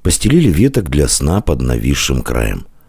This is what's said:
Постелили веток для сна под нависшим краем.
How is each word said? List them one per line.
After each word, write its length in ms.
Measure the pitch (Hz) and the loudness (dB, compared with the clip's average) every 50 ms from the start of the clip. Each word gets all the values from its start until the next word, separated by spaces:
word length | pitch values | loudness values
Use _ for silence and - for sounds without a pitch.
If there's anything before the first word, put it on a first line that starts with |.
Постелили 480 | - - - - - 117 143 175 160 110 | 0 0 -2 0 0 2 4 4 4 4
веток 380 | 78 73 110 139 135 127 92 69 | 4 4 2 2 2 -2 -2 0
для 180 | 65 73 71 | 0 0 0
сна 320 | 65 - - 69 73 90 104 | 0 0 -2 0 0 0 0
под 220 | - - 76 62 | 0 -2 -2 0
нависшим 600 | 64 62 62 58 55 65 69 - - - 67 64 | 0 -2 -2 -2 0 -2 -2 0 0 -2 -2 -2
краем. 460 | 62 - 60 60 57 52 50 50 - - - - - | -2 -4 -2 -2 -2 -2 -4 -6 -10 -14 -20 -20 -20